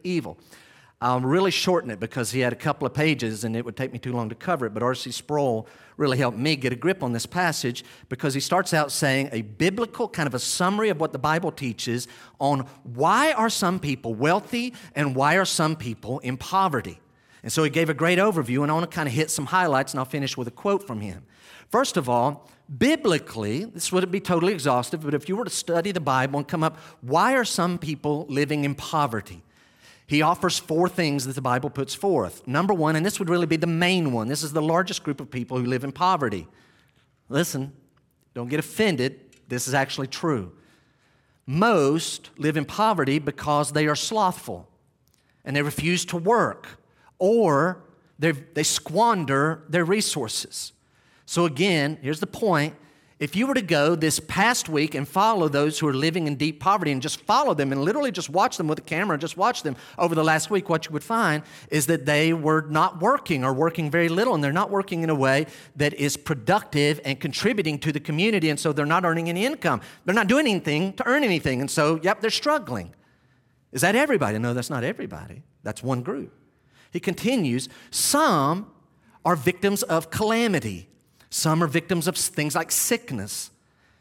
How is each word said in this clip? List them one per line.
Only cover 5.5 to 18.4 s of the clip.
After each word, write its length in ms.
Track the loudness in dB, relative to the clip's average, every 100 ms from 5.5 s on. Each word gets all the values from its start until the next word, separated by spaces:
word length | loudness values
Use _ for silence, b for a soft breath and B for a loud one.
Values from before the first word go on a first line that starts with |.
| 0 -4 B B B
really 180 | 0 2
helped 220 | 0 0
me 180 | 0 0
get 160 | 0
a 40 | -2
grip 260 | -2 0
on 100 | -2
this 140 | -4 -4
passage 580 | 0 0 0 -4 -6 B B B
because 240 | -4 -2
he 80 | -2
starts 320 | 0 0 2
out 180 | 0 0
saying 380 | 0 2 2 0
a 120 | -4
biblical 680 | -8 0 0 0 -4 -4 -6
kind 180 | -2 -4
of 80 |
a 40 | -2
summary 500 | -4 0 0 2 0
of 100 | 0
what 140 | -2
the 60 | 0
Bible 340 | 0 0 0
teaches 560 | -4 -6 -6 -4 -4 -6 B B B
on 200 | 0 0 -2 B
why 500 | -14 0 2 4 2
are 180 | 2 0
some 280 | 0 0 0
people 360 | -2 -4 -6
wealthy 580 | 0 2 2 0 -4 -4 -8 B
and 200 | -4 -2
why 220 | 2 2 2
are 80 |
some 320 | 2 0 0 0
people 420 | -6 -8 -8 -6
in 180 | -6 -6
poverty. 600 | -2 2 2 0 -4 -12 _ b b b
And 100 | -4
so 100 | 0
he 60 | 2
gave 220 | 2 0
a 40 |
great 240 | 2 2 4
overview, 440 | 4 2